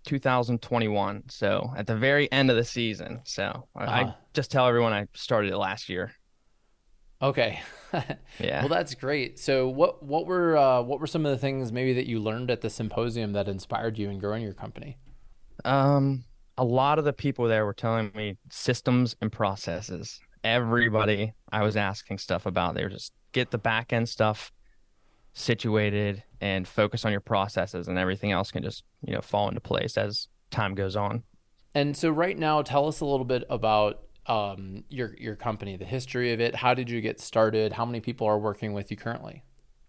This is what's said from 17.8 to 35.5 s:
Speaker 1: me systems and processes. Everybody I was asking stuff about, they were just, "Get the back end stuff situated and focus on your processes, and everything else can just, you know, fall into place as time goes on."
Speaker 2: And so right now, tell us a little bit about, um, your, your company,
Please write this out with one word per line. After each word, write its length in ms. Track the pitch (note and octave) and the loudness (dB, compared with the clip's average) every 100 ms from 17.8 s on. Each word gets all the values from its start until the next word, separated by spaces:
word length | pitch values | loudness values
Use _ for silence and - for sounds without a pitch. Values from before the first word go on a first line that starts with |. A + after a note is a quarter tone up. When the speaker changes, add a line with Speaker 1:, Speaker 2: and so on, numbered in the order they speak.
| A2+ A2+ G#2 | 0 0 -2
Speaker 1:
me 240 | G#2+ G#2+ G2 - | -4 -8 -8 -14
systems 640 | - - A#2+ C3 B2 A#2+ - | -4 -2 0 2 4 2 0
and 100 | A2 | -4
processes. 880 | - G2+ G2 - F2 G#2+ E2+ A2 - _ _ | 0 -2 -2 -6 -6 -8 -10 -12 -16 _ _
Everybody 880 | A2 B2 A2+ A#2+ A2+ G#2+ G#2+ G2+ A2 - - | 0 2 4 4 4 4 4 2 0 -6 -4
I 120 | G#2+ | 0
was 120 | G#2+ G#2+ | 2 2
asking 400 | G2 G#2 - G2 | 0 -2 -8 -8
stuff 260 | - F2 G2 | -2 -2 0
about, 300 | F2+ F2+ E2 | 0 0 0
they 80 | |
were 60 | F#2+ | -4
just, 240 | G2+ - - _ | -6 -14 -16 _
"Get 180 | C3 B2 | -4 -2
the 60 | A#2 | -2
back 340 | A#2 A2+ A#2+ | 0 -2 0
end 140 | A#2 A#2 | 0 0
stuff 420 | - G#2+ G#2+ - - - _ _ _ _ _ _ | 0 0 0 -8 -20 -20 _ _ _ _ _ _
situated 880 | - - A2+ A2+ G#2+ G#2 G#2 G#2 G2+ - - | -6 -2 -2 2 2 2 2 0 -4 -10 -6
and 260 | G2+ F#2+ F#2 | -2 -2 0
focus 380 | - G#2 A#2 A2 | 2 2 2 0
on 60 | |
your 100 | G2+ | -2
processes, 680 | - G2+ G2+ - F#2 F2+ F2 | 0 0 2 -2 -4 -4 -2
and 100 | F#2 | 0
everything 340 | F#2 G2 G#2 | 0 0 0
else 200 | F#2 G2+ | 0 -2
can 120 | - | -4
just, 200 | - - - _ - | -6 -8 -16 _ -6
you 80 | |
know, 80 | - | -6
fall 260 | - G#2 G2+ | -2 0 0
into 140 | - | -2
place 360 | - - - - | -2 -2 -2 -2
as 300 | G#2 G2+ - _ _ | -2 -4 -10 _ _
time 240 | - G2 G2 | -2 -2 -2
goes 200 | F#2+ G2+ | -2 -2
on." 280 | G2+ A#2+ - _ _ _ _ | -2 -4 -8 _ _ _ _
Speaker 2:
And 220 | D3 C#3+ C#3+ | -2 -2 0
so 140 | E3 | 0
right 280 | D#3 F3+ F3+ | 2 0 0
now, 240 | D#3 D3+ | 0 2
tell 260 | C#3+ C#3+ D3+ | 2 2 2
us 120 | - | 0
a 40 | C#3+ | 0
little 200 | C3+ C3 | 0 2
bit 180 | B2+ - | -2 -2
about, 540 | A#2+ A2 G#2+ G#2 - - - - | 0 4 4 4 0 -12 -8 -2
um, 580 | A2+ G2+ G2 F#2+ G2 - | 0 -2 -6 -10 -12 -10
your, 260 | C3+ A#2 - | -6 -6 -8
your 180 | A2+ G#2 | -10 -6
company, 420 | A#2 | -4